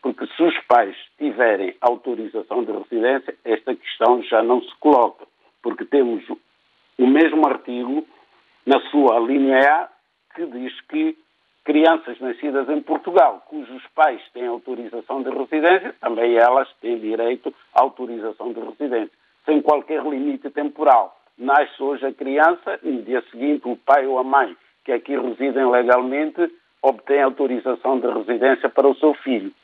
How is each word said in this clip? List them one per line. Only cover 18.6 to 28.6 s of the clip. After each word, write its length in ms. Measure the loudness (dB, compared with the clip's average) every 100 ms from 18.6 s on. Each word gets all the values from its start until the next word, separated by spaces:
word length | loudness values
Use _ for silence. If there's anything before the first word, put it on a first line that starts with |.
residência, 500 | -12 -8 -4 -4 -6 _ _ _
sem 160 | 0 0
qualquer 420 | 2 0 0 -6
limite 440 | -4 -4 -4 -6 -8
temporal. 680 | -6 -8 0 4 4 4 _ _ _
Nasce 460 | 0 2 0 -4
hoje 240 | -6 -4 -6
a 60 |
criança, 680 | -8 -6 2 2 2 -6 -8
no 200 | -6 -6
dia 200 | -4 -6 -6
seguinte 360 | -8 -4 -2 -4
o 100 | -10
pai 300 | 2 2 2
ou 120 | -2
a 60 |
mãe, 320 | 2 2 0 -4 _ _
que 80 | -6
aqui 240 | -6 -4 -6
residem 520 | -4 -4 -4 0 2
legalmente, 800 | 2 4 2 2 -4 -4 -2 -4 -4 _ _
obtém 420 | -2 -2 -2 2
autorização 760 | 2 0 -4 -2 -4 -4 -2 -2
de 80 | -2
residência 640 | -4 -4 0 0 0